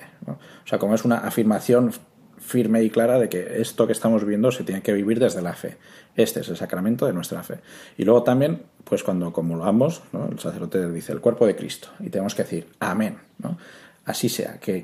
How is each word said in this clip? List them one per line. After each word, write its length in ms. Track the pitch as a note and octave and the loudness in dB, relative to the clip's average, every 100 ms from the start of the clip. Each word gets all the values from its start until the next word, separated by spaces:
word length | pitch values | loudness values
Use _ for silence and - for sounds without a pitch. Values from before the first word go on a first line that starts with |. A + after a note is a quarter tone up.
| - - - | -16 -16 -12
¿no? 60 | |
O 340 | - - - - | -12 -16 -20 -6
sea, 120 | G#2 | -2
como 160 | G2+ A2+ | 2 2
es 100 | B2 | 2
una 120 | A2+ | 0
afirmación 720 | G#2 A#2 A2 G2+ - B2 A#2+ - - _ - - | 0 0 2 2 4 4 4 -2 -14 _ -20 -20
firme 440 | - B2 G#2+ A2+ | -4 0 2 4
y 60 | A2 | 4
clara 300 | A#2 A#2+ B2+ | 4 4 4
de 100 | A2 | 2
que 320 | F2+ - - | -2 -4 -4
esto 240 | A2+ - A2+ | -2 0 0
que 60 | |
estamos 320 | A2 A2+ A2 G2+ | 2 2 2 2
viendo 260 | G#2 B2+ | 2 2
se 120 | B2 | 0
tiene 180 | - F#2+ | -4 -4
que 120 | - | 0
vivir 260 | G2+ G2+ A2+ | 0 2 2
desde 220 | A#2+ F#2+ | 2 0
la 120 | F2 | -6
fe. 240 | E2 F2+ - - - - - | -6 -12 -14 -20 -20 -4 0
"Este 260 | A2 - | 0 0
es 80 | E2+ | -6
el 80 | F2 | -8
sacramento 480 | - F2+ G2+ B2 C3+ | -6 -2 0 0 0
de 80 | |
nuestra 280 | F2+ - E2+ | -2 -6 -8
fe". 120 | - - - - - - | -10 -14 -14 -20 -16 -2
Y 60 | |
luego 200 | F#2+ A#2+ | 4 6
también, 400 | B2 B2+ D3 E3+ - - | 6 4 2 -2 -10 -20
pues 200 | - G2 | -4 -2
cuando 280 | - F#2 F2 | 0 -2 -2
comulgamos, 680 | E2+ E2 E2 F#2 A2 D3 E3 - | -2 -2 -2 2 4 2 0 -10
¿no? 160 | F#2+ - | -8 -6
El 80 | - | -6
sacerdote 520 | E2 D#2+ E2 F#2+ F2 | -8 -8 -4 -2 -2
dice, 220 | E2+ - | -4 -6
"El 80 | D#2+ | 0
cuerpo 240 | A#2 A2+ A2 | 0 4 2
de 80 | - | 2
Cristo". 320 | - - - - | -6 -12 -16 -14
Y 100 | F3+ | -8
tenemos 260 | G2+ G2 - | -4 -4 -4
que 80 | |
decir, 240 | G2 E2+ - _ | -6 -6 -10 _
"Amén", 380 | G#2 G2 G#2+ - - - | -4 -2 -2 -6 -16 -12
¿no? 180 | - F3 - - - _ - | -10 -10 -12 -20 -20 _ -8
"Así 240 | - F#3 | -4 -2
sea, 300 | - - - | -2 -6 -6
que 240 | - F#2 | -6 -6